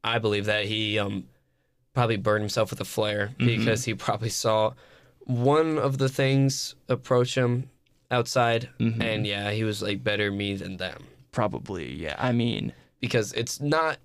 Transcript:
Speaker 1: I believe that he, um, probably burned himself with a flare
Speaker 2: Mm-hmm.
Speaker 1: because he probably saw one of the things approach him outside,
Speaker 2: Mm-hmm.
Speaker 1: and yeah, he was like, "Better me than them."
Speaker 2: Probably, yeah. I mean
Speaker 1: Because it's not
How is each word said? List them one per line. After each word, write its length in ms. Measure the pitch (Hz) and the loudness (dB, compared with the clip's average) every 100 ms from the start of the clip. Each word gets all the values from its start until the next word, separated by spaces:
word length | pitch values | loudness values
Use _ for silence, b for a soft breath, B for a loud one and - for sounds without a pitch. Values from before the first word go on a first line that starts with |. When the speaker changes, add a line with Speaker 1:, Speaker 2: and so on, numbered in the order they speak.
Speaker 1:
I 140 | 113 117 | 0 0
believe 260 | 110 104 101 | 0 0 0
that 200 | 107 101 | 0 0
he, 320 | 107 110 107 | -2 0 0
um, 260 | 101 101 92 _ _ _ _ _ _ | 0 -4 -8 _ _ _ _ _ _
probably 220 | - 117 110 | 0 0 2
burned 260 | 107 107 | 2 0
himself 260 | 104 113 110 | 0 0 -2
with 100 | - | -2
a 40 | |
flare 440 | 98 - 107 104 104 127 | -6 -2 0 0 -4 0
Speaker 2:
Mm-hmm. 80 | 123 | 2
Speaker 1:
because 380 | 117 113 110 120 | 2 2 0 -2
he 80 | |
probably 340 | 104 - 107 117 | -4 -2 -2 -2
saw 440 | - 117 110 110 127 B B B B | -2 2 4 2 -2 B B B B
one 580 | - 123 123 151 160 156 | -4 2 4 4 4 2
of 180 | 135 135 | 0 2
the 100 | 135 | 0
things 640 | 135 135 135 135 135 - - - | 2 2 4 4 2 -6 -10 -4
approach 460 | 127 - 123 123 - | -4 2 2 4 2
him 340 | 123 123 131 _ _ _ _ | 2 0 -4 _ _ _ _
outside, 580 | 123 120 131 117 117 110 - | -2 0 2 2 2 -2 -2
Speaker 2:
Mm-hmm. 200 | 113 113 | 0 0
Speaker 1:
and 260 | 113 110 104 | -2 -2 -2
yeah, 240 | 101 104 | -2 -2
he 120 | 107 | 0
was 160 | 113 104 | -2 -2
like, 200 | 104 101 | -4 -2
"Better 260 | 117 104 104 | -2 0 0
me 260 | 98 101 98 | 0 -2 -4
than 200 | 95 92 | -6 -8
them." 280 | 92 - - - _ | -8 -10 -18 -20 _
Speaker 2:
Probably, 600 | - 107 - - 92 67 | -2 -2 -2 -8 -8 -8
yeah. 220 | 71 78 - | -8 -8 -4
I 140 | 127 | 0
mean 400 | 120 117 110 113 - b _ | 2 0 -2 -6 -10 b _
Speaker 1:
Because 320 | 120 120 104 | -2 0 -2
it's 260 | - 120 - | -4 -6 -4
not 380 | 143 156 160 147 | 0 0 0 -4